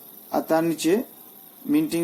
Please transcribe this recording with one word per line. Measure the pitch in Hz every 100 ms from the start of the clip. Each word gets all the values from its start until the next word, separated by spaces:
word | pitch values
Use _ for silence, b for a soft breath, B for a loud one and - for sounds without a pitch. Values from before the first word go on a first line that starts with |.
| - - - 151
আর | -
তার | 160 165
নিচে | 156 156 208 - - - - - - -
মিন্টিং | 151 156 170